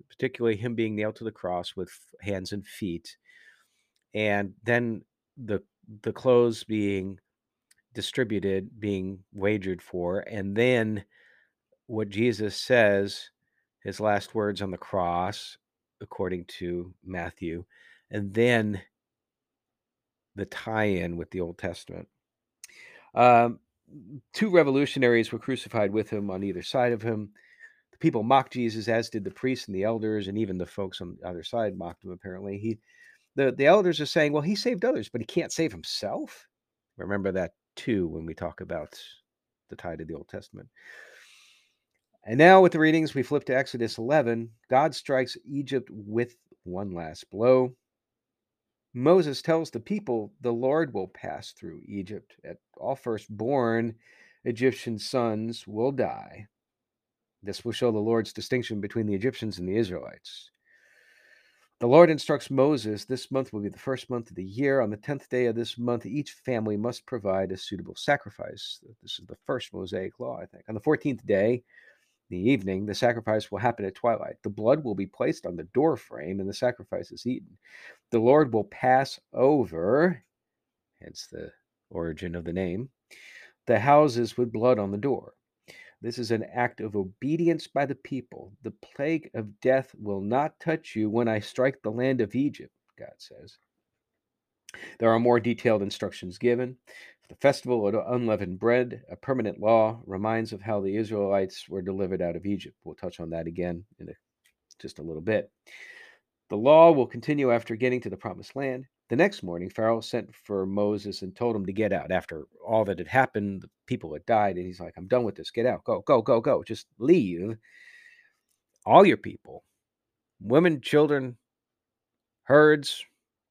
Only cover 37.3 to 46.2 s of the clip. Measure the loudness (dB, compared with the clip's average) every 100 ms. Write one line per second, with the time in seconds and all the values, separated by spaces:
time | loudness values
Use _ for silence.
37.3 | -2 -4 -8 _ -10 -2 0 -2 -4 -10
38.3 | -8 -10 -10 -10 -8 -10 -16 -20 -20 _
39.3 | _ _ _ _ -14 -10 -10 -10 -12 -12
40.3 | -14 -14 -18 -20 _ -20 -20 -20 -20 -20
41.3 | -20 _ _ _ _ _ _ _ _ -2
42.3 | 8 12 12 10 8 4 4 2 -2 -2
43.3 | -2 0 -2 -2 -4 -4 -4 2 2 2
44.3 | -2 -6 -14 _ 2 2 -2 -2 -2 -2
45.3 | -8 -10 -8 -4 -4 -4 -12 -6 -4